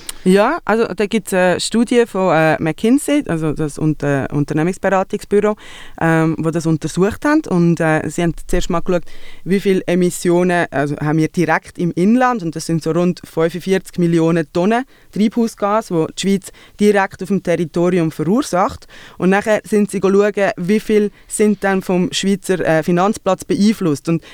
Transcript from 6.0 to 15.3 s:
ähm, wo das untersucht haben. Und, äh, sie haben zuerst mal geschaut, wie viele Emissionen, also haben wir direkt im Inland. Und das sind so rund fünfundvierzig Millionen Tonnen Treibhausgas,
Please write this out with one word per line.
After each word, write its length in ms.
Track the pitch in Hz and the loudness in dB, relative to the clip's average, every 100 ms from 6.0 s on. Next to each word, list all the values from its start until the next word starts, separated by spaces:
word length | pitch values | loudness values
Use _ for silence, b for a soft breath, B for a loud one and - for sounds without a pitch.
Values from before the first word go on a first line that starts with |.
ähm, 340 | 165 160 160 151 | 0 2 2 0
wo 120 | 160 | -2
das 160 | 165 156 | -2 0
untersucht 600 | 160 - 170 196 208 196 | -2 -2 0 0 0 0
haben. 160 | 311 - | 0 2
Und, 320 | 175 170 165 | 2 2 2
äh, 300 | 160 156 - | 0 0 -2
sie 140 | 160 | -2
haben 100 | 170 - - | -2 -2 0
zuerst 240 | 180 - | 0 2
mal 100 | 170 | -2
geschaut, 240 | - 175 - B B B | 0 -2 -2 B B B
wie 160 | 165 196 | -2 0
viele 260 | 202 190 - | 2 0 0
Emissionen, 800 | 180 180 - 175 175 180 175 - | 2 0 0 2 2 2 0 0
also 260 | 139 143 147 | -2 -4 -2
haben 220 | 151 156 | 0 0
wir 100 | 156 | 0
direkt 500 | 185 156 175 - - | 0 0 0 -2 -4
im 140 | 170 | -4
Inland. 500 | - 196 247 247 233 | 0 2 4 2 0
Und 140 | 165 160 | -6 -8
das 80 | |
sind 180 | - 165 | -4 -2
so 100 | 160 | 0
rund 280 | 160 180 - | 0 0 -2
fünfundvierzig 760 | - 165 165 170 190 190 - - | -6 -2 -2 -2 -2 -2 -2 -2
Millionen 520 | 170 165 165 170 156 | 2 2 2 0 -2
Tonnen 340 | 175 185 233 262 b b | -2 0 0 -4 b b
Treibhausgas, 800 | 180 214 | -2 0